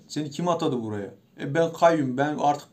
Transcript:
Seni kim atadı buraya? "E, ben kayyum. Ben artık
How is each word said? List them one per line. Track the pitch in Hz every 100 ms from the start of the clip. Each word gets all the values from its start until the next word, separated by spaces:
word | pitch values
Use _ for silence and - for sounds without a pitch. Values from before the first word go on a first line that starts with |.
| -
Seni | 147 151
kim | - 175
atadı | 165 170 123
buraya? | 110 104 98 - _ -
"E, | 147
ben | 151 165
kayyum. | - 170 165 131 127
Ben | 147 143
artık | 143 139 -